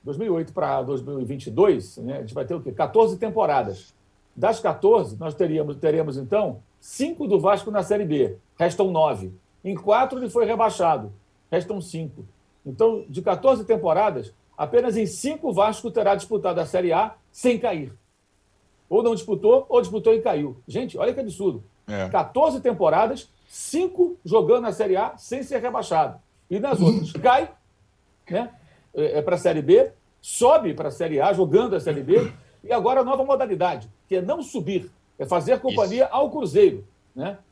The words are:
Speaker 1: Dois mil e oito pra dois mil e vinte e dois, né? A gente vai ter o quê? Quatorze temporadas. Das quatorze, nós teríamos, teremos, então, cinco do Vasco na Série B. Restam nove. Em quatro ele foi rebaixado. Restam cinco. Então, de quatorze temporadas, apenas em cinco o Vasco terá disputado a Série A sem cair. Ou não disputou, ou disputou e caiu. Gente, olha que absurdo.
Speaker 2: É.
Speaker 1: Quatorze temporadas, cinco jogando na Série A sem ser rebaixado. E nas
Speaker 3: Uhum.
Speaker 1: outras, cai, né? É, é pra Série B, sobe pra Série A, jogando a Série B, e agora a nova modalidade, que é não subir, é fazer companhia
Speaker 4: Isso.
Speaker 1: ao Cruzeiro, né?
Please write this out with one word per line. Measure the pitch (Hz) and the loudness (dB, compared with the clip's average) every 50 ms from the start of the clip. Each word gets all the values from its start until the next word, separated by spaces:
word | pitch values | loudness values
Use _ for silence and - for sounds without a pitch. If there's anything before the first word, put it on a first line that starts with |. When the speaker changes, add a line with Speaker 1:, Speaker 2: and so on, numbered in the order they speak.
| _ | _
Speaker 1:
Dois | - 143 | -8 -6
mil | 147 226 | -6 -2
e | 220 | -2
oito | 175 165 165 - | -2 -2 -4 -6
pra | - 185 156 139 139 135 | -4 -4 -2 0 -2 -2
dois | 127 131 143 127 120 | -2 -4 -6 -6 -6
mil | 139 143 135 | -8 -8 -8
e | 127 | -6
vinte | 113 143 131 - | -6 -8 -10 -10
e | - | -6
dois, | 107 139 196 214 156 110 92 - - | 2 4 4 4 4 0 -2 -10 -16
né? | 120 113 120 139 | -12 -10 -8 -8
A | 139 | -8
gente | 117 107 123 | -10 -10 -8
vai | 143 135 | -8 -6
ter | - 175 | -6 -6
o | 170 | -8
quê? | - 135 | -8 -10
Quatorze | 107 - 156 - - 220 226 220 208 | -4 -2 -4 2 4 4 4 4 2
temporadas. | - 233 220 185 220 196 151 143 131 110 101 95 - - _ _ _ _ _ _ _ _ _ _ | -4 -6 -4 -2 0 0 2 2 0 -2 -2 -8 -12 -16 _ _ _ _ _ _ _ _ _ _
Das | - 143 208 226 220 | -2 0 0 0 0
quatorze, | - 190 151 - - 202 226 214 - 110 104 107 | -2 -4 -2 2 4 4 6 4 2 -2 -8 -10
nós | 165 160 147 | -10 -10 -2
teríamos, | - 185 160 156 160 151 147 143 | -2 -2 0 0 -2 -4 -4 -6
teremos, | 131 - 156 151 160 156 151 127 | -2 0 0 0 0 -2 -4 -6
então, | 139 135 120 - 160 156 135 117 104 _ _ _ _ | -8 -6 -2 -2 -2 -2 -2 -6 -10 _ _ _ _
cinco | _ - - - 269 311 330 - 294 | _ -18 -6 -6 -6 -6 -4 -6 -2
do | 190 202 175 | 2 2 4
Vasco | 151 190 208 190 - 220 | 4 4 2 2 -2 -4
na | 208 208 175 | -4 -4 0
Série | - 208 208 208 | 0 0 0 0
B. | 160 151 143 127 101 - - _ _ _ | -2 0 0 0 0 -2 -10 _ _ _
Restam | _ 170 175 175 - 202 190 | _ -2 -2 2 0 0 2
nove. | 175 160 156 147 123 101 95 92 92 - _ _ _ _ _ | 4 2 2 2 2 -4 -8 -14 -14 -18 _ _ _ _ _
Em | 190 196 | -8 -8
quatro | 165 175 202 208 240 262 262 269 | -4 2 2 4 4 4 0 -2
ele | 254 254 208 | -8 -8 -4
foi | - 240 226 | 0 0 0
rebaixado. | 202 233 220 226 214 - - 180 165 156 131 110 101 - _ _ _ _ _ _ _ | 0 2 0 0 0 0 0 0 0 0 0 -4 -12 -16 _ _ _ _ _ _ _
Restam | 160 175 175 180 214 196 | -4 -4 -2 -4 -8 -10
cinco. | 165 - - 160 160 143 - - 104 - _ _ _ _ _ _ _ | -10 -10 -10 -10 -10 -10 -12 -16 -20 -20 _ _ _ _ _ _ _
Então, | 143 127 - 220 226 226 208 - - | -14 -2 2 2 2 2 0 -10 -10
de | 139 185 | -12 -6
quatorze | 165 208 180 - - 269 262 220 208 | -4 -4 -4 2 2 2 2 2 0
temporadas, | 180 226 190 170 175 156 180 214 208 156 127 107 101 _ _ _ _ _ | -2 -2 0 0 0 2 2 0 0 -2 -4 -10 -12 _ _ _ _ _
apenas | - 151 147 - 240 247 247 196 | -8 -6 2 2 2 2 2 -2
em | 226 214 | -2 -2
cinco | 170 - - - 269 311 302 - 277 | -4 -4 -6 -6 -6 -6 -4 -6 -2
o | 190 | 2
Vasco | 180 202 220 214 - - 233 | 2 2 2 0 -4 -10 -4
terá | - 226 208 196 202 | -2 0 2 2 2
disputado | 196 - - 220 202 - 185 175 170 | 0 -2 -4 -6 -2 -2 -2 -2 -2
a | 165 | -4
Série | - - 180 180 175 160 | -2 -2 -2 0 2 2
A | 170 214 220 - _ _ _ | 0 0 -2 -4 _ _ _
sem | _ - - 254 240 202 | _ -2 0 0 0 2
cair. | 233 233 185 160 143 120 104 _ _ _ _ _ _ _ _ _ _ _ _ _ _ _ _ _ _ _ | -2 -4 -4 -4 -8 -10 -14 _ _ _ _ _ _ _ _ _ _ _ _ _ _ _ _ _ _ _
Ou | 170 220 233 | 0 2 2
não | 233 226 | 2 0
disputou, | 180 180 - 202 156 - 214 247 269 269 | -2 -4 -4 -4 2 6 6 6 6 4
ou | - - 247 | 4 2 2
disputou | 208 175 196 214 - 226 226 | 2 2 -6 0 4 4 4
e | 220 | 4
caiu. | 226 240 175 151 147 139 120 - _ | 2 0 0 0 -2 -6 -8 -12 _
Gente, | - - - 254 - - | -8 -8 -6 -6 -6 -4
olha | - 180 240 247 | -2 -2 -2 -2
que | 262 | -4
absurdo. | 254 208 165 - 202 185 127 107 - _ _ _ _ | -8 -8 -8 -2 -2 -2 -2 -4 -14 _ _ _ _
Speaker 2:
É. | - - 101 95 | -8 -6 -6 -4
Speaker 1:
Quatorze | 92 190 185 156 - - 254 302 320 269 254 | 0 0 -2 -2 0 0 2 2 2 0 0
temporadas, | - 240 220 160 190 160 151 180 220 233 277 - - _ _ _ _ _ | -2 -2 0 2 2 4 4 4 2 0 -2 -8 -12 _ _ _ _ _
cinco | - - - - - 320 370 359 370 359 359 349 359 - _ | -16 -14 -12 -6 -2 -2 -2 -2 2 0 0 0 0 -10 _
jogando | 165 190 226 - 160 233 247 | 2 2 2 4 4 4 2
na | 233 220 | 2 -4
Série | 175 - 214 196 185 | -2 -2 0 0 2
A | 185 220 240 - | 0 0 -2 -4
sem | - - - 233 269 262 | -12 -12 -10 -8 -8 -8
ser | 269 277 240 | -6 -6 -4
rebaixado. | 214 247 226 240 196 - 175 160 147 127 113 - _ _ _ _ _ _ | -4 -4 -4 -6 -4 -2 0 0 0 0 -4 -14 _ _ _ _ _ _
E | 180 202 | -6 -4
nas | 220 285 254 196 | -2 -2 0 4
Speaker 3:
Uhum. | 180 | 4
Speaker 1:
outras, | 170 233 196 160 - | 4 4 2 -4 -6
cai, | - 147 - 247 254 294 330 - - _ _ _ _ _ _ _ _ _ _ _ _ _ _ - | -8 0 4 4 4 4 2 -2 -12 _ _ _ _ _ _ _ _ _ _ _ _ _ _ -6
né? | 170 202 240 226 - _ _ _ _ _ _ _ _ | -6 -6 -6 -6 -12 _ _ _ _ _ _ _ _
É, | - 151 151 - | -2 -2 0 0
é | 151 | 0
pra | 147 185 175 | 0 0 -2
Série | 170 - 180 160 156 | 0 0 0 0 0
B, | 139 135 185 233 - - - _ _ _ _ _ | 4 6 6 6 6 4 -2 _ _ _ _ _
sobe | - - - - 240 254 311 320 233 175 143 | -14 -10 -2 2 6 6 6 6 4 0 -6
pra | 139 151 147 | -4 -8 -8
Série | 127 - 170 160 151 139 | -6 -4 -6 -2 0 2
A, | 147 196 196 | 2 2 2
jogando | 170 185 151 143 208 240 240 196 | 2 0 4 4 2 2 2 -2
a | 156 | -4
Série | 135 165 151 139 131 | -2 -4 -4 -4 0
B, | 131 185 233 240 - - - _ _ _ _ - | 4 4 4 4 0 -8 -14 _ _ _ _ -6
e | 196 | -2
agora | 240 233 185 233 262 269 | -2 0 2 2 2 2
a | 254 | 2
nova | 247 262 262 269 | 0 0 -2 2
modalidade, | 269 269 262 262 220 196 156 175 180 151 120 - - _ _ _ | 0 0 0 0 -4 -2 -2 -2 -2 -2 -6 -12 -18 _ _ _
que | _ 190 | _ -2
é | 180 | -2
não | 180 196 285 349 | -2 -2 -4 -6
subir, | 285 - - 233 156 175 196 170 - - _ _ _ _ _ - | -6 -8 -8 -8 -6 -4 -4 -4 -6 -8 _ _ _ _ _ -10
é | 139 | -4
fazer | - 185 233 - - 254 254 | -2 -2 -2 2 2 0 0
companhia | 254 262 - 233 208 185 208 247 262 | 0 -2 0 0 0 0 2 0 0
Speaker 4:
Isso. | - - | 2 2
Speaker 1:
ao | 254 285 262 | -2 -2 -2
Cruzeiro, | - 311 247 165 135 196 202 170 - - - _ _ _ _ _ _ | -2 -6 -6 0 4 6 6 6 4 -2 -14 _ _ _ _ _ _
né? | 131 147 196 202 - _ _ | -10 -10 -10 -10 -12 _ _